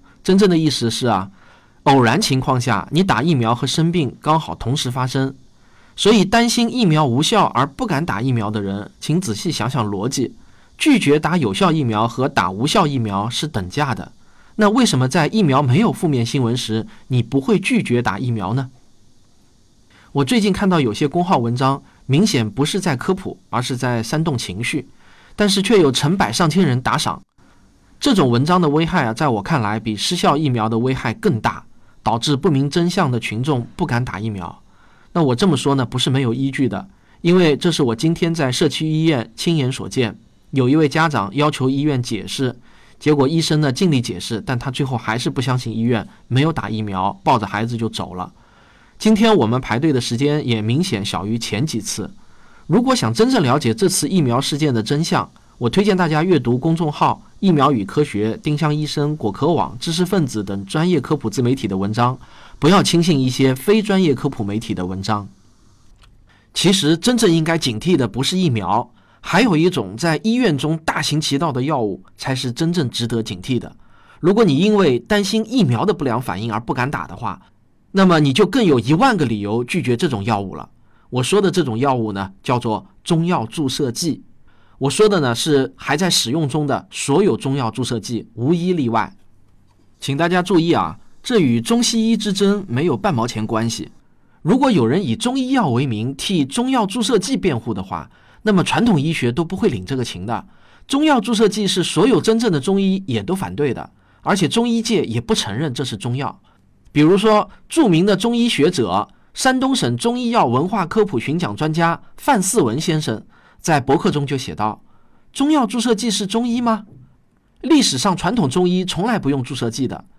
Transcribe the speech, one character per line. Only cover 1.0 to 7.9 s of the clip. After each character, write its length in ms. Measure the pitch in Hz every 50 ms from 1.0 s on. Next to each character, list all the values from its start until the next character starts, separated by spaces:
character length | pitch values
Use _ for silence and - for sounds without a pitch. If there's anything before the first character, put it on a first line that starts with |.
| 127
啊， 240 | 120 107 92 95 95 - - - - - - _ _ _ - _
偶 180 | 147 139 135
然 180 | 120 113 113 185
情 200 | 220 - 135 131
况 200 | 127 147 131 123
下， 280 | 120 131 110 95 78 -
你 120 | 131 165 196
打 180 | 190 123 107
疫 140 | 139 175 160
苗 180 | 123 113 110 120
和 140 | 120 143 131
生 240 | - 170 160 170
病 240 | 170 180 143 117 - -
刚 200 | - 147 156 160
好 160 | 156 - 82
同 200 | - - 113 135
时 140 | 151 - 127
发 160 | 123 131 127
生。 300 | 127 - 135 135 135 135 - - - _ _ _ _ - - - - _
所 160 | - - 196
以 140 | 240 208 185
担 240 | 190 - 233 233 240
心 240 | 233 240 233 233 -
疫 100 | 254 226
苗 220 | 170 151 156 156
无 160 | 123 117 131
效 240 | 160 - 226 202 165
而 220 | - - 120 135 135
不 180 | - - 254
敢 180 | 220